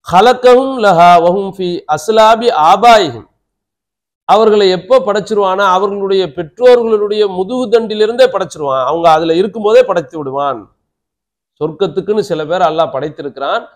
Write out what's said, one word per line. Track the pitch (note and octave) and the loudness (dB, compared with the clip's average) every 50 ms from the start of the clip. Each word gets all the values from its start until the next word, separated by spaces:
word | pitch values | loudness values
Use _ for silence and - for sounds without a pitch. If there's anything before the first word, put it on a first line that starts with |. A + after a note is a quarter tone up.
| _ - | _ -2
"ஹலக்கஹும் | E3+ F3+ G3+ A#3+ B3+ B3 B3 B3 B3 B3 C4+ C4+ C4+ B3+ | 2 2 4 4 2 4 4 4 4 4 2 0 -4 -2
லஹா | G#3+ G3+ F3+ E3 F3 F3 F3 F3 | 0 2 4 4 6 6 6 6
வஹும் | E3 F3 F3 G3+ G3 G3 F#3 - | 4 2 0 -2 -4 -6 -8 -8
ஃபி | F#3 F3+ F3 - - - | -8 -6 -8 -8 -6 -6
அஸ்லாபி | D3+ D3+ - - A3 A3 A3 A3 A3+ A3 A#3 A#3 | -6 -4 -4 -2 2 2 4 4 2 2 0 -2
ஆபாயிஹிம்", | - D3+ D3+ E3 F#3 G3 G#3 A#3+ A#3 G#3+ F#3+ D3 A#2+ A2 - _ _ _ _ _ _ _ _ _ _ _ _ _ _ _ _ _ _ _ _ | 0 2 2 2 2 4 4 4 4 4 4 0 -6 -10 -16 _ _ _ _ _ _ _ _ _ _ _ _ _ _ _ _ _ _ _ _
அவர்களை | - F3+ G#3 A3+ A3 G#3 G#3 G3+ F#3+ | 0 2 2 2 2 2 2 2 0
எப்ப | F#3 F3+ - - B3+ C4 | 0 -2 -2 0 0 0
படைச்சிருவானா, | G3+ G#3+ G3 G3+ - - A3 G#3 G3+ F#3 F#3 F#3+ | 0 0 -4 -4 -4 -4 -2 -2 -2 0 -2 0
அவர்களுடைய | G3+ G3 F3+ F#3 G3+ G3+ G3+ G3+ G3 F#3+ G3 F#3+ F#3 E3 C3+ | 0 0 0 0 -2 -2 -4 -6 -4 -2 -2 -2 -2 -4 -6
பெற்றோர்களுடைய | F3 F3 D3 - - B3 B3 B3 A#3+ A#3 A3+ G#3+ G#3 G#3 G#3 G#3 G#3+ G#3+ G3+ | -10 -12 -12 -8 0 2 4 4 4 2 0 0 -2 -2 -2 -2 -2 -2 -2
முதுகு | F#3 F3+ F#3+ F#3 B3+ B3+ B3+ G#3+ | -2 -4 -6 -4 -4 -6 -2 0
தண்டிலிருந்தே | G#3+ A#3 A3+ G#3 G#3+ G#3 G#3+ G#3 A#3+ A#3+ C4 A#3+ | 0 0 0 -2 -2 -2 -2 -2 2 2 2 2
படைச்சிருவான், | - G3 F#3+ D#3 - D#3+ D3+ C#3+ C3 C3+ B2+ | 2 -2 -6 -8 -8 -8 -6 -4 -4 -2 -2
அவங்க | B2+ D3+ E3+ E3+ E3+ | -2 -2 0 2 2
அதுல | D#3 D#3 E3 E3 E3 | 2 2 2 0 0
இருக்கும்போதே | E3+ G3 A3 F3+ A3+ G#3 G#3 G#3+ B3 B3+ | 0 -2 -2 -4 -4 -2 2 4 4 2
படைத்து | G#3 F#3+ F3 E3 - - D#3+ | 2 0 -4 -4 -6 -10 -12
விடுவான். | D3 C3+ C3 C#3 C#3+ C#3+ C3 A2+ G2 - _ _ _ _ _ _ _ _ _ _ _ _ _ _ _ _ _ _ | -10 -8 -6 -4 -4 -4 -6 -8 -10 -16 _ _ _ _ _ _ _ _ _ _ _ _ _ _ _ _ _ _
சொர்க்கத்துக்குன்னு | D3 D#3+ D#3 D#3 G3 F3+ D3 F#3+ F3+ - G#3+ A3 | -8 -8 -6 -6 -6 -4 -4 -6 -6 -4 -4 -4
சில | G3 - F3 D#3 D#3 | -4 -4 -6 -6 -6
பேர் | D3 E3+ F#3 | -6 -2 -2
அல்லாஹ் | F3+ D#3+ D#3 E3 E3 D3 | -2 -2 0 -2 -4 -4
படைத்திருக்கிறான், | - C3 C#3 D#3 D3 - D3 C#3+ A#2 C3+ C3+ D3 F#3 A#3 A#3+ - _ | -4 -8 -8 -8 -10 -12 -12 -12 -10 -8 -6 -6 -6 -6 -8 -10 _